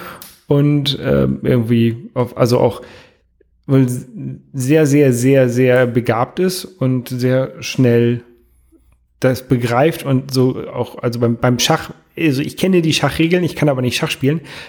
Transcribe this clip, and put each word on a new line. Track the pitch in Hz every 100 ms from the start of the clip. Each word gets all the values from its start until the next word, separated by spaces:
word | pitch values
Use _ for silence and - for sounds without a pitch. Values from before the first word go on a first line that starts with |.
| - - - - -
und, | 143 147 147 139 135
ähm, | 135 139 67 135
irgendwie | - 127 113 117 117 117 196 131
auf, | 120 -
also | 123 123
auch | 127 - - - - _ _ _ _ _ -
wohl | 135 131
s-, | 123 - 214 135 131 -
sehr, | 135 127 156 151
sehr, | 143 139
sehr, | 117 131 139 127
sehr | 120 127 123 123
begabt | 120 117 113 131 -
ist | 185 185 -
und | - 131 127 120
sehr | 127 127 131 131 -
schnell | - - 123 117 117 120 - _ _ _ _ _ _ _ _ _
das | 131 123 -
begreift | 127 117 120 156 160
und | 139 131 139
so | 131 127 127 -
auch, | 127 120 -
also | 123 117
beim, | 117 117
beim | 123 120
Schach, | - 135 - - _ -
also | 160 135
ich | 151 -
kenne | 185 180
die | 160
Schachregeln, | - 143 - 165 180
ich | 160 -
kann | 156
aber | 131
nicht | 127 -
Schach | 156
spielen, | - 131 160 - -